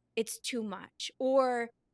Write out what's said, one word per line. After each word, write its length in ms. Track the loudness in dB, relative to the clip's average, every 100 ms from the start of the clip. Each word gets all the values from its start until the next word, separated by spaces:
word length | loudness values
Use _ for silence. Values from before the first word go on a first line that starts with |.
| _ -4
it's 240 | -4 -4
too 240 | -6 -4
much 480 | -4 -8 -12 -12 -10 -2
or 500 | 4 4 4 2 -2 _ _